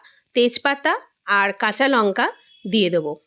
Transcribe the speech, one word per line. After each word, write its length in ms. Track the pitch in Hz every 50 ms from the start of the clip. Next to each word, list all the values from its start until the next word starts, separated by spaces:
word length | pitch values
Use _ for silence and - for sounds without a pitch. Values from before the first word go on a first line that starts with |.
| - _ _ _ _ _ -
তেজপাতা 600 | 254 240 240 - - - 285 277 277 - 311 403 508 - _ _ _ _
আর 280 | 185 202 202 196 202 196
কাঁচা 340 | - 226 214 208 - 277 277
লঙ্কা 400 | 269 233 208 202 185 240 262 403 - - _ _ _ _ - 196
দিয়ে 180 | 196 214 190 175
দেবো। 260 | 175 165 156 147 151 - _